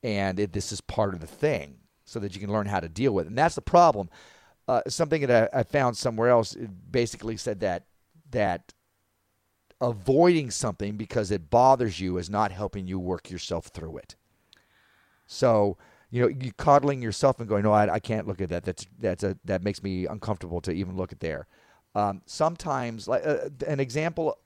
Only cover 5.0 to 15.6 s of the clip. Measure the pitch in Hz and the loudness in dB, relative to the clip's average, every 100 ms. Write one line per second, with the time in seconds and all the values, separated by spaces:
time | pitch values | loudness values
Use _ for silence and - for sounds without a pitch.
5 | 156 160 139 120 113 131 113 147 127 113 | 0 0 4 4 4 0 0 2 2 0
6 | 127 110 120 120 110 - 113 92 - - | -4 0 4 6 4 -6 -12 -12 -4 0
7 | 117 - 110 110 - 101 101 87 _ _ | 0 -4 -8 -6 -6 -2 -2 -2 _ _
8 | _ _ 147 120 101 87 _ _ _ _ | _ _ _ -2 0 -2 _ _ _ _
9 | _ _ _ _ _ _ _ _ 120 110 | _ _ _ _ _ _ _ _ -4 -2
10 | 95 135 175 170 131 - 117 92 101 107 | 2 6 6 6 0 -4 -4 -4 -6 -6
11 | 110 120 98 98 78 117 131 131 117 85 | -4 -2 -2 -4 2 6 8 6 2 -2
12 | 92 90 85 104 107 92 101 101 92 92 | -4 -2 -2 0 0 -2 -6 -6 -6 -4
13 | 90 87 - 87 - 85 - - 78 - | -4 -6 -6 -12 -6 -6 -6 -14 -12 -12
14 | - - _ _ _ _ _ _ _ _ | -16 -20 _ _ _ _ _ _ _ _
15 | _ _ _ - 127 110 | _ _ _ 0 4 4